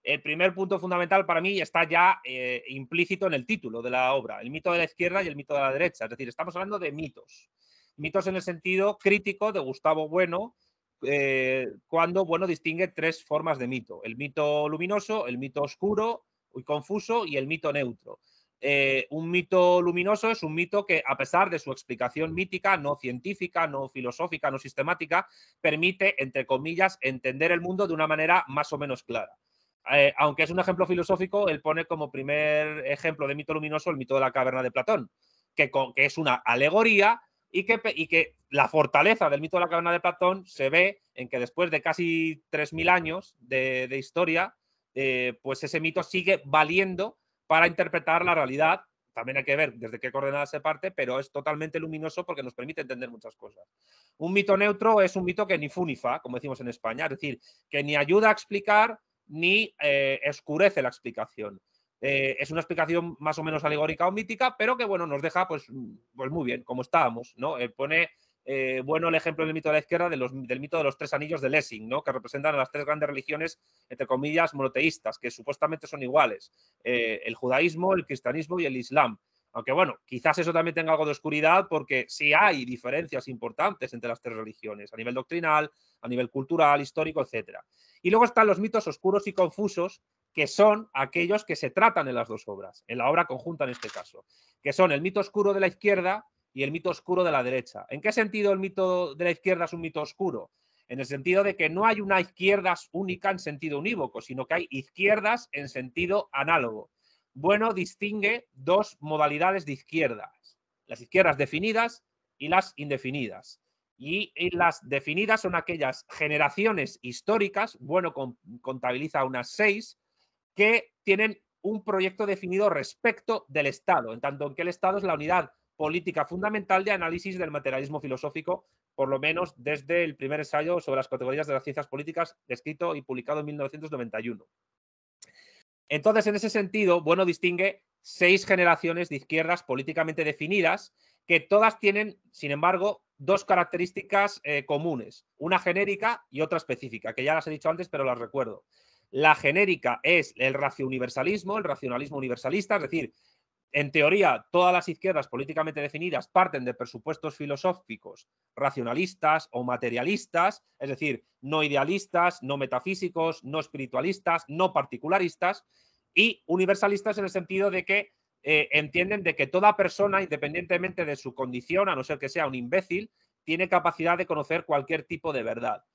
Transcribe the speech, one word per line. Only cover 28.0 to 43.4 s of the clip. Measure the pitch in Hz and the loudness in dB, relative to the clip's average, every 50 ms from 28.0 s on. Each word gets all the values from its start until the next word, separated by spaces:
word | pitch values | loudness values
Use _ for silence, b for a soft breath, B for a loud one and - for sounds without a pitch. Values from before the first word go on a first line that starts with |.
| 156 | 0
manera | 156 156 151 156 160 180 185 - | 0 2 0 4 4 4 2 2
más | - 135 147 147 - | 0 -4 -4 -2 -2
o | 151 | -4
menos | 139 147 139 127 - _ | -6 -4 -6 -6 -8 _
clara. | - 117 113 98 - - _ _ _ _ _ _ _ _ _ _ - | -6 -6 -6 -6 -6 -14 _ _ _ _ _ _ _ _ _ _ 2
Eh, | 135 143 139 143 - | 6 6 6 6 6
aunque | - 147 151 139 156 160 | 4 2 2 4 0 -2
es | 156 | 0
un | 170 185 | 0 0
ejemplo | 180 190 180 170 180 | 0 0 2 0 0
filosófico, | 160 180 175 170 - 190 175 190 180 - 202 202 | 0 0 -2 2 0 0 0 0 -2 0 0 2
él | 185 156 143 | 2 0 0
pone | _ 156 156 165 165 | _ -2 0 0 -2
como | _ 165 156 151 143 | _ -4 -6 -4 -6
primer | - 135 135 139 147 151 151 151 151 151 151 151 151 151 131 | -6 -8 -4 -2 0 0 2 2 2 2 0 -2 -4 -6 -4
ejemplo | 135 143 - - 160 151 143 147 | -4 -4 -2 -2 -4 -2 -2 -4
de | 139 139 | -4 -4
mito | 147 147 - 156 | -6 -4 -4 -4
luminoso | 156 151 151 151 156 - 180 | -4 -4 -2 -4 -2 -2 -2
el | 160 | -4
mito | 139 127 123 135 | -4 -2 0 2
de | 135 | 2
la | 135 127 - | 2 2 2
caverna | 131 127 131 127 127 | 2 0 0 0 -2
de | 127 123 | -4 -2
Platón, | - 131 123 - 220 170 120 - _ _ _ _ _ _ _ _ _ | -2 -2 0 2 0 0 0 -8 _ _ _ _ _ _ _ _ _
que | - 147 127 | 0 0 2
co-, | - 139 135 123 117 | 2 0 0 0 2
que | 135 139 | 2 2
es | 139 - | 2 2
una | 165 160 139 127 | 0 0 0 0
alegoría | - - 117 120 123 139 151 170 214 226 226 214 196 196 214 233 - _ _ _ _ _ _ | 2 2 0 2 4 4 4 6 6 6 6 6 6 6 4 4 2 _ _ _ _ _ _
y | - 185 190 | -4 -4 2
que | 208 226 | 2 0
pe-, | 220 - 220 - | 0 0 -4 -4
y | 156 160 | -4 -4
que | - 165 165 165 165 _ _ _ _ | 2 2 2 2 2 _ _ _ _
la | 139 143 135 | 2 2 2
fortaleza | - - 156 147 135 - 143 151 208 220 220 185 151 | 4 6 4 4 6 6 6 6 6 6 4 4 2
del | 143 143 | 2 0
mito | 156 156 - | -2 -2 0
de | 180 | 0
la | 175 165 | 0 2
caverna | 170 170 170 170 175 | 0 0 2 2 0
de | 170 | 2
Platón | - 180 175 - 180 180 190 196 185 | 0 0 0 2 2 2 2 0 -6
se | _ - - 135 135 | _ -6 -2 -2 2
ve | 147 170 180 196 202 _ _ _ _ | 4 4 4 4 0 _ _ _ _
en | - 127 117 | -14 -10 -6
que | - 127 | -4 -4
después | 123 117 _ 165 180 170 | -4 -4 _ -2 -2 0
de | 156 147 | 0 -2
casi | 143 165 156 - 175 170 165 165 160 165 156 147 _ _ | -2 -2 -2 0 0 0 0 0 0 -2 -4 -8 _ _
tres | - 151 151 - 160 | -4 -4 -4 -4 -4
mil | 160 165 175 | -2 2 2
años | 180 180 165 160 160 190 - - _ | 2 2 2 -2 -8 -8 -10 -14 _
de, | _ | _